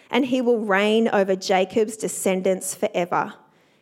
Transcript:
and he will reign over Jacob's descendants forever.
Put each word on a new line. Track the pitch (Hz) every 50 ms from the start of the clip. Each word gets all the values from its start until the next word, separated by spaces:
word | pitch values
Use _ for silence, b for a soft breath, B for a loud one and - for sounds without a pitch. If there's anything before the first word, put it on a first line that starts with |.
| b b
and | - 240 294
he | 240 254 254
will | 247 240 240 220
reign | 214 208 190 196 208 214 214 226 226 226
over | - 202 196 196 190
Jacob's | 190 - - 196 185 190 190 - 233 214 220 233 -
descendants | - 185 - - - 196 190 185 190 196 185 190 - - -
forever. | - 214 208 - 185 175 175 - 156 156 208 - - _ b b b b b b b